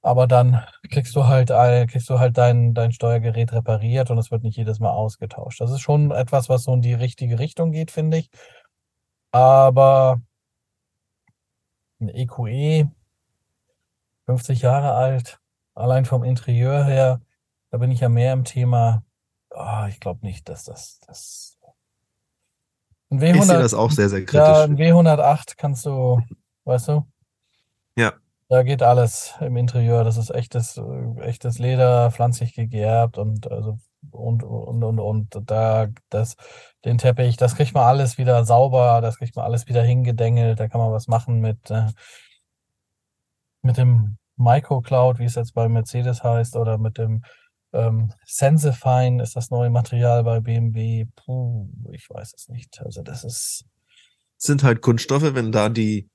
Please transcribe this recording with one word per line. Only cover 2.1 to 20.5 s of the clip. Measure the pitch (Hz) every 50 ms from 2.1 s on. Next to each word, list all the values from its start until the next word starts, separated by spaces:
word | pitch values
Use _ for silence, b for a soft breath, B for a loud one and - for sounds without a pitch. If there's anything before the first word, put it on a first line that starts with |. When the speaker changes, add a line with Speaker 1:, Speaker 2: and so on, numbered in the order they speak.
| 131
Speaker 1:
halt | 123 127 123 120
dein, | 123 123 123 120 117 117 117 117
dein | 117 117 117
Steuergerät | 117 - - 117 117 113 113 117 110 117 117 117 117
repariert | 117 113 - 110 104 110 117 123 131 127 -
und | 120
es | 117 117 -
wird | 120 110
nicht | 117 113 107
jedes | - 113 110 110 107
Mal | 110 101
ausgetauscht. | - 104 110 110 - _ - 110 - - - 123 117 -
Das | - 120
ist | 135 135
schon | - - 147 147 147 147
etwas, | - - 127 120 - 135 120 -
was | 131 123 120
so | - 127
in | 123
die | 120 123 120
richtige | 117 123 127 - - 131 120 117
Richtung | 113 139 156 - - 165 165
geht, | 151 156 160 -
finde | - 160 156 156 160
ich. | 160 165 _ b b b b b b b b _ _ _ _ _ _ _ _ _ _ _ _
Aber | - 120 127 131 135 135 135 135 127 135 135 135 135 135 131 131 127 120 120 _ _ _ _ _ _ _ _ _ _ _ _ _ _ _ _ _ _ _ _ _ _ _ _ _ _ _ _ _ _ _ _ _ _ _
ein | 117 104
E | - 120 127
Q | 120 - - 117
E, | 107 120 135 143 151 160 156 147 147 - _ _ _ _ _ _ _ _ _ _ _ _ _ _ _ _ _ _ _ _ _ _ _ _ _ _
fünfzig | - 127 123 120 - 135 117 -
Jahre | 123 131 143 143 143 113
alt, | 120 127 131 135 127 120 - - _ _ _ _ _ _ _ _
allein | - - 123 127 131 127
vom | - 131 123 120
Interieur | 127 127 120 - - 123 117 123 131 139 143 143
her, | 139 131 131 135 131 127 123 _ _ _ _ _ _ _ _ _ _
da | -
bin | 120 127 131
ich | 131 120
ja | 127 120
mehr | 117 117 123 131 131
im | 131 123
Thema, | - - 127 123 123 123 120 117 113 113 110 - _ _ _ _ _ _ _ _ _
ah, | - - - 107 107 110 107
ich | 104 101 _
glaub | - 95 87 - -
nicht, | 98 - - _
dass | -